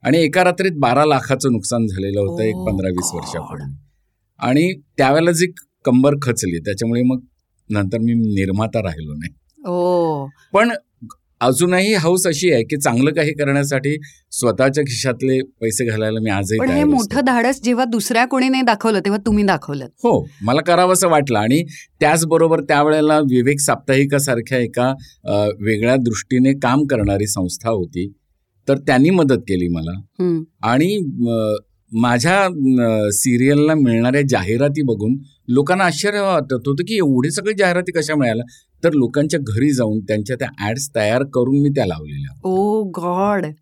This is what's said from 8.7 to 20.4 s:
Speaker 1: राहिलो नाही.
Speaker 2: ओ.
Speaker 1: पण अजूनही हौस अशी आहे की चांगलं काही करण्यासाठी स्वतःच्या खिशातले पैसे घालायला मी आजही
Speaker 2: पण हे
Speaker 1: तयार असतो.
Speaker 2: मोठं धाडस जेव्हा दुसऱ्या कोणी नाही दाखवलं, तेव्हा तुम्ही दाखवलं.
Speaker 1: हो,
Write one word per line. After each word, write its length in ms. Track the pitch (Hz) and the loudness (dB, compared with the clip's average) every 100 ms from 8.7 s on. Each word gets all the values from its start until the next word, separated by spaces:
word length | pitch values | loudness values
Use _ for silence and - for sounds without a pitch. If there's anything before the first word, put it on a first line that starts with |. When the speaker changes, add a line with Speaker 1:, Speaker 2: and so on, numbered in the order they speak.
| 117 | -2
Speaker 1:
राहिलो 300 | 98 80 78 | -4 -6 -10
नाही. 220 | 73 82 _ _ _ 269 | -10 -12 _ _ _ -6
Speaker 2:
ओ. 600 | 180 175 175 165 151 139 _ _ | -2 0 0 0 -4 -8 _ _
Speaker 1:
पण 180 | 196 233 233 _ _ 113 - _ _ | 0 2 -2 _ _ -20 -20 _ _
अजूनही 520 | 123 131 180 180 196 | 0 2 2 2 2
हौस 320 | 214 160 180 180 | 2 2 2 0
अशी 260 | 147 175 | 0 2
आहे 100 | 131 | 2
की 140 | 113 147 | 0 -2
चांगलं 340 | 143 117 139 | 0 2 2
काही 220 | 160 151 | 2 -2
करण्यासाठी 680 | 147 139 139 143 135 139 151 147 _ _ | 0 0 0 0 -2 -2 -4 -8 _ _
स्वतःच्या 540 | - 120 95 131 139 | -2 0 2 2 2
खिशातले 580 | 143 113 131 120 131 131 | -4 -2 -4 -2 0 -2
पैसे 420 | 127 _ 113 107 | -4 _ -4 -2
घालायला 360 | 120 107 107 110 | -2 -2 -2 -2
मी 100 | 110 | -2
आजही 280 | 98 95 110 | -2 -2 0
Speaker 2:
पण 100 | 262 | 0
हे 60 | |
Speaker 1:
तयार 100 | 269 | 2
असतो. 120 | 302 277 | 2 2
Speaker 2:
मोठं 240 | 208 277 | 0 -2
धाडस 360 | 269 240 233 269 | 0 2 0 -2
जेव्हा 220 | 214 240 | -2 0
दुसऱ्या 400 | 254 226 - 226 | 0 -2 -2 0
कोणी 240 | 247 269 262 | 0 0 0
नाही 140 | 262 | 0
दाखवलं, 380 | 247 214 226 202 | 0 0 0 0
तेव्हा 260 | 185 208 214 | 0 -2 0
तुम्ही 180 | 208 | 0
दाखवलं. 400 | 202 165 - 143 | 2 0 -4 -10
Speaker 1:
हो, 440 | 127 _ 240 160 - - | -10 _ 0 2 -2 -6